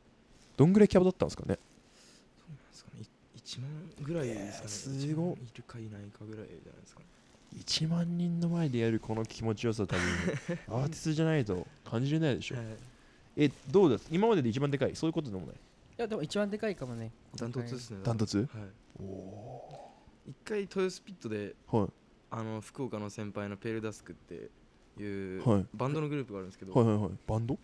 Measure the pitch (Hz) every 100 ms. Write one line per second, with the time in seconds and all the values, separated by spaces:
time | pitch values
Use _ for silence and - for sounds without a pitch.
0 | - - _ - - - 151 202 202 190
1 | 185 - - - - - - - - -
2 | - - - - - 147 - - - 113
3 | 110 _ _ - - - 135 156 160 147
4 | 143 170 127 107 101 104 110 104 135 135
5 | 143 156 175 - 123 - - 120 110 104
6 | 101 - 107 110 101 - - - - -
7 | - - - - - - - - 160 170
8 | 170 175 175 170 170 170 156 120 113 110
9 | - 110 113 - 113 104 117 110 95 92
10 | 90 85 85 139 - 170 - 113 143 151
11 | 160 151 160 156 104 90 - - - 117
12 | 135 160 160 107 - 127 113 110 123 -
13 | - - - - 147 - - 175 180 101
14 | - 165 226 202 120 117 143 143 120 85
15 | 160 165 143 95 73 - - - - -
16 | 233 214 147 208 202 208 220 180 127 117
17 | 113 - - - 117 123 120 123 123 101
18 | 98 113 107 101 135 110 101 - - -
19 | 98 95 95 104 117 - - - - -
20 | - - - 135 - 214 196 190 185 180
21 | - 185 117 107 101 - - 117 98 -
22 | - - _ 113 110 110 - - 127 107
23 | 104 104 104 101 101 98 113 113 110 104
24 | - 85 - 82 55 - - _ - -
25 | 104 98 95 92 127 101 92 107 127 151
26 | 151 147 113 98 92 - 95 107 117 104
27 | 101 98 - 110 117 -